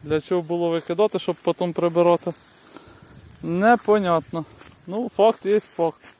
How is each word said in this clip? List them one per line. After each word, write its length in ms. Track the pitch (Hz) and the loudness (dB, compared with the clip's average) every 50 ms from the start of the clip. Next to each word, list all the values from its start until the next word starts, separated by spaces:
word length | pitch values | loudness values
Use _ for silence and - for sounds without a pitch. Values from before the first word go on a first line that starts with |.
| - | -6
Для 180 | 147 151 156 | -4 -4 -4
чого 200 | 151 - 185 180 | -2 -2 -2 -2
було 280 | 170 151 175 175 170 170 | -2 -2 -4 -2 -2 -2
викидати, 500 | 165 170 160 - 175 170 208 214 - 185 | -2 -2 -4 -4 -2 0 0 0 0 -4
щоб 160 | - - 175 | -4 -4 -8
потім 380 | - - - 170 - 180 175 165 | -4 -2 -4 -2 -2 -4 -4 -2
прибирати? 600 | - 170 170 165 170 175 175 170 165 - 180 165 - - - - - - - - - - - - - - - - - - - - - - | -2 -2 0 2 2 4 4 4 2 0 -8 -10 -10 -16 -20 -20 -20 -20 -20 -20 -20 -20 -20 -20 -20 -20 -20 -20 -20 -20 -20 -20 -14 -8
Непонятно. 1000 | 165 170 180 196 226 240 226 - - 208 214 202 180 170 165 151 - - 165 151 - - - - - - _ _ | -6 -4 0 4 4 4 2 4 2 2 2 2 0 0 0 -2 -4 -10 -10 -10 -10 -16 -20 -20 -20 -20 _ _
Ну, 240 | - 180 214 247 226 _ | -10 -8 -8 -8 -8 _
факт 280 | - 202 226 220 - - | 2 2 2 2 0 -2
є 140 | 190 208 214 | 0 0 0
факт. 420 | - - - - 170 165 156 _ - - - | -2 -4 -6 -4 -4 -4 -4 _ -20 -20 -20